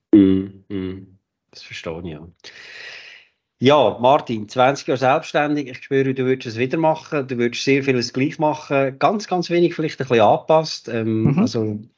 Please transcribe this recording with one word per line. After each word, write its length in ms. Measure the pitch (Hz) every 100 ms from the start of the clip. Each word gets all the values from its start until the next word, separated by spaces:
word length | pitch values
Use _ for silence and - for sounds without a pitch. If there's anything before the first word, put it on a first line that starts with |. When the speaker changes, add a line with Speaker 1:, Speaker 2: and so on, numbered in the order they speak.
| _
Speaker 1:
Mhm. 500 | 104 95 95 98 101 -
Mhm. 480 | 101 92 95 98 95 _ _ _
Das 120 | -
verstehe 360 | - - - 82
ich, 100 | 90
ja. 140 | 76 87 _ - - - - - - - - _ _ _ -
Ja, 380 | 123 147 117 104
Martin, 480 | 123 147 151 113 104
zwanzig 380 | 127 127 139 -
Jahre 120 | 131
selbstständig. 680 | 127 151 - 165 147 147 127
Ich 120 | 131
spüre, 320 | - 135 135
du 120 | 135 127
würdest 200 | 131 131
es 120 | 113
wieder 200 | 131 165
machen. 480 | 160 156 - 156 131
Du 120 | 123
würdest 260 | 120 120
sehr 200 | - 139
vieles 280 | 139 127 113
gleich 260 | - 139 -
machen. 600 | 151 - - 139 139 135
Ganz, 280 | 147 170 -
ganz 220 | 180 170
wenig 240 | 175 170
vielleicht 280 | 160 156 -
ein 60 | 139
bisschen 160 | 120 107
angepasst. 640 | 156 - 156 156 - -
Ähm, 420 | 117 110 110 110
Speaker 2:
Mhm. 80 | 147
Speaker 1:
also, 400 | 233 120 110 107 120